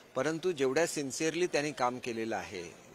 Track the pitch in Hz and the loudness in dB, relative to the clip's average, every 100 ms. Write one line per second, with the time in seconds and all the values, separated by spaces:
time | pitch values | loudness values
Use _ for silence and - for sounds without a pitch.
0 | - - 135 160 185 156 135 131 170 - | -8 -2 -2 0 -2 2 4 4 2 0
1 | 139 120 160 156 180 156 147 139 123 123 | -4 -2 0 2 2 2 0 2 0 0
2 | 123 113 113 107 90 98 87 - - | -4 -2 -2 -2 -4 -8 -10 -12 -18